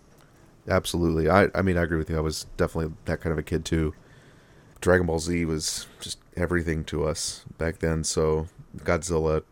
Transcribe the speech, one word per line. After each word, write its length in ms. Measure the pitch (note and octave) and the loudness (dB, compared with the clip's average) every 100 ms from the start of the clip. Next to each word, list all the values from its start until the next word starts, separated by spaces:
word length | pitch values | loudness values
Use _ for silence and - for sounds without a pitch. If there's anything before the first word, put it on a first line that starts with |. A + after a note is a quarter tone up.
| - - - - - - - | -20 -20 -20 -20 -20 -12 0
Absolutely. 640 | F#2+ - E2+ E2+ D#2+ D#2+ | 0 2 0 2 2 4
I, 180 | F#2 F#2+ | 6 4
I 80 | E2+ | 2
mean, 160 | F#2+ E2+ | 2 2
I 60 | |
agree 160 | E2+ D#2+ | 2 0
with 100 | D#2 | -2
you. 80 | D#2+ | -2
I 40 | |
was 260 | D#2 D2+ - - | -2 -4 -6 -2
definitely 360 | E2+ E2 D#2+ D#2 - | -2 0 -4 -6 -6
that 160 | D#2+ | -4
kind 100 | E2 | -2
of 60 | D#2 | -4
a 60 | |
kid 200 | D2+ D#2+ | -2 -4
too. 300 | - E2 D#2 - - - - - - - - - | 0 0 0 -4 -14 -20 -20 -20 -20 -20 -20 -2
Dragon 240 | F2+ F2+ F2 | 4 4 4
Ball 140 | D#2+ | 0
Z 260 | D#2+ F2 E2 | 0 0 0
was 400 | D#2 - - - - | -2 -4 -6 -10 -14
just 160 | - - - - | -14 -14 -12 -4
everything 480 | E2+ F2 E2 D#2 C#2+ | 0 0 0 -2 -2
to 200 | D2+ D#2 | -2 -2
us 400 | D2+ - - - - | -2 -6 -8 -12 -6
back 200 | E2 E2 | -4 -2
then, 240 | E2 D#2+ | -2 0
so 440 | D#2 - D#2 D#2 D#2+ - - - | -2 0 2 2 -2 -10 -18 -8
Godzilla 640 | D2+ E2+ E2 E2 D#2+ D#2 - | -2 -2 0 0 2 0 -2